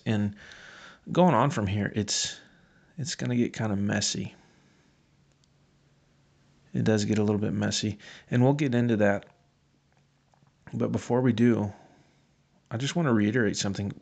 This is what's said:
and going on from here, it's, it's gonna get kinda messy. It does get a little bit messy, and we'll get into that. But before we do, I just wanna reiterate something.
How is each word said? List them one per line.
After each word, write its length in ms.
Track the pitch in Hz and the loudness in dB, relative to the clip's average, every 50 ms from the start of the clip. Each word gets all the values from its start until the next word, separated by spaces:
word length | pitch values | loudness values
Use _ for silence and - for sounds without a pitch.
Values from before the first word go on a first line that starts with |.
| - | -2
and 280 | 120 110 104 104 104 104 - - - - - - - - - - - - - _ - | -2 0 0 0 -2 -4 -8 -14 -20 -20 -20 -20 -20 -20 -20 -20 -20 -20 -20 _ -2
going 240 | 160 165 180 180 143 | 2 4 4 4 4
on 160 | 110 123 143 | 4 2 2
from 160 | - - 104 | 2 0 -2
here, 260 | 95 98 104 101 - - | -2 0 0 -2 -2 -2
it's, 460 | 110 101 - - - - - - - - - _ _ _ _ _ _ _ _ _ | -2 -4 -2 -4 -4 -6 -6 -8 -12 -18 -20 _ _ _ _ _ _ _ _ _
it's 180 | - 135 - - | -10 -10 -8 -8
gonna 220 | - 127 123 123 | -6 -4 -2 0
get 160 | 120 120 - - | 0 0 0 -2
kinda 240 | - 117 110 101 | -4 -4 -2 -2
messy. 580 | 98 101 101 104 101 101 - - - 101 - - - - _ _ _ _ _ _ _ _ _ _ _ _ _ _ _ _ _ _ _ _ _ _ _ _ _ _ _ _ _ _ _ _ _ _ _ _ _ _ _ _ _ _ _ _ _ - | -2 -2 -2 -2 -2 -2 -2 -4 -6 -8 -10 -12 -16 -20 _ _ _ _ _ _ _ _ _ _ _ _ _ _ _ _ _ _ _ _ _ _ _ _ _ _ _ _ _ _ _ _ _ _ _ _ _ _ _ _ _ _ _ _ _ -6
It 120 | 123 117 | -2 0
does 200 | 110 110 107 101 | 2 2 2 0
get 140 | 107 110 107 | 0 0 0
a 40 | 104 | 0
little 180 | 104 107 104 | 0 0 0
bit 120 | 104 110 - | -2 -2 -2
messy, 460 | 104 104 101 98 - - 110 101 - - - - - - - | -2 -2 -2 -2 -4 -4 -4 -6 -8 -12 -20 -20 -20 -10 -4
and 120 | - 123 123 | 0 2 4
we'll 120 | 131 143 | 4 2
get 200 | 147 156 135 120 | 2 0 0 0
into 220 | 120 120 120 117 | 0 2 2 2
that. 300 | 104 107 101 101 101 - - - _ _ _ _ _ _ _ _ _ _ _ _ _ _ _ _ _ _ _ _ _ _ _ _ _ _ - - | 2 2 2 2 0 -4 -12 -20 _ _ _ _ _ _ _ _ _ _ _ _ _ _ _ _ _ _ _ _ _ _ _ _ _ _ -10 -6
But 200 | 117 117 113 117 | -4 -2 -2 -2
before 280 | 110 - - 120 123 | -4 -2 0 0 2
we 140 | 127 131 117 | 2 2 4
do, 360 | 104 120 120 117 104 104 101 - - - - _ _ _ _ _ _ _ _ _ _ _ _ _ _ _ - | 4 4 4 4 4 0 -2 -6 -10 -18 -20 _ _ _ _ _ _ _ _ _ _ _ _ _ _ _ -10
I 80 | - 113 | -6 -6
just 180 | 135 139 - | -4 -4 -2
wanna 160 | 175 165 143 117 | 0 0 2 4
reiterate 460 | 107 104 104 110 127 113 101 87 - | 4 4 2 2 2 2 0 0 -2
something. 340 | - 101 98 - 101 101 - - | -4 -4 -4 -4 -6 -6 -8 -10